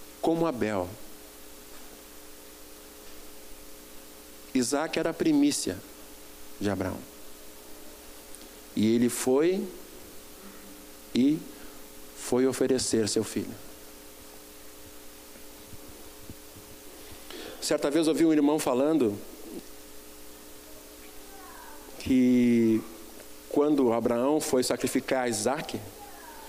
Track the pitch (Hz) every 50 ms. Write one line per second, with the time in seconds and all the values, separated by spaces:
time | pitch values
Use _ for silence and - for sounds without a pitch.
0 | - - - - - 165 165 165 170 165 135 110 107 107 104 95 90 90 104 -
1 | - - - - - - - - - - - - - - - - - - - -
2 | - - - - - - - - - - - - - - - - - - - -
3 | - - - - - - - - - - - - - - - - - - - -
4 | - - - - - - - - - - - 131 120 113 143 139 160 160 - 165
5 | 160 165 160 - - 160 151 143 143 147 135 - - - 92 95 - - - -
6 | - - - - - - - - - - - - 98 104 98 92 92 92 90 -
7 | - - - - - - - - - - - - - - - - - - - -
8 | - - - - - - - - - - - - - - - - 104 110 117 117
9 | 123 117 117 - - 131 127 143 160 180 185 202 208 - - - - - - -
10 | - - - - - - - - - - - - - - - - - - - -
11 | - - - 120 127 143 156 170 - - - - - - - - - - - -
12 | - - - - - - 120 123 131 131 123 - 131 127 131 123 117 - - 113
13 | 107 98 - 113 104 - - 104 - - 113 - - - - - - - - -
14 | - - - - - - - - - - - - - - - - - - - -
15 | - - - - - - - - - - - - - - - - - - - -
16 | - - - - - - - - - - - - - - - - - - - -
17 | - - - - - - - - - - - - - - 156 147 160 143 139 170
18 | 160 160 147 135 165 160 160 151 143 143 151 156 - 151 123 123 139 151 160 147
19 | 123 104 101 101 - - - - - - - - - - - - - - - -
20 | - - - - - - - - - - - - - - - - - - - -
21 | - - - - - - - - - - - - - - - - - - - -
22 | - - 131 127 127 123 123 123 120 120 120 117 113 113 110 113 - - - -
23 | - - - - - - - - - - - 147 143 151 151 139 131 117 113 117
24 | 113 127 120 117 127 143 156 156 - - 139 127 123 - 131 - - 123 - 131
25 | - - 135 131 123 120 113 104 104 120 139 165 - - - 107 107 - - -
26 | - - - - - - - - -